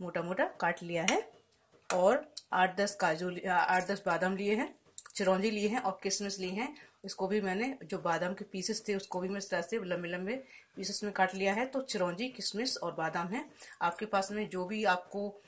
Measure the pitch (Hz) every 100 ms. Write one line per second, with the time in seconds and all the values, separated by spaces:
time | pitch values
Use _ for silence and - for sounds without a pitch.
0 | 180 170 170 185 349 - 170 175 170 170
1 | 190 359 - - _ _ _ _ - 180
2 | 190 285 - - - 185 185 185 202 -
3 | 175 160 180 175 190 175 - 180 185 196
4 | 180 165 185 190 202 214 311 - _ -
5 | - - 185 190 220 208 208 254 190 190
6 | 196 196 202 190 180 196 285 294 - _
7 | 196 - 190 208 190 185 254 269 165 185
8 | 170 165 180 196 202 190 185 214 - 196
9 | - 180 185 202 196 175 170 226 180 175
10 | 170 180 185 269 - - - - 190 208
11 | 208 196 190 190 196 208 262 269 - 202
12 | 180 175 254 226 - 208 - - 175 165
13 | 160 170 175 247 311 - - - 175 175
14 | 214 196 190 208 185 185 180 214 202 180
15 | - 202 202 -